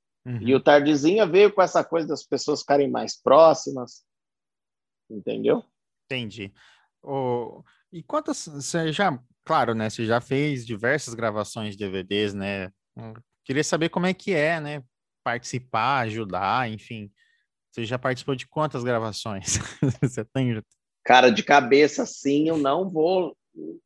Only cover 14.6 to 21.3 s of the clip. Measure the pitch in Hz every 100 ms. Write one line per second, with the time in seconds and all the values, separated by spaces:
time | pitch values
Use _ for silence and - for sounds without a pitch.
14.6 | 147 147 127 _ _ _ - 120 - 131
15.6 | - 113 117 139 113 107 107 87 95 117
16.6 | 123 110 - 113 101 _ _ _ _ _
17.6 | _ - 113 127 131 127 - 135 - -
18.6 | - 131 123 117 110 101 113 98 - -
19.6 | - - 143 123 127 - 107 135 127 110
20.6 | - _ _ _ - 123 123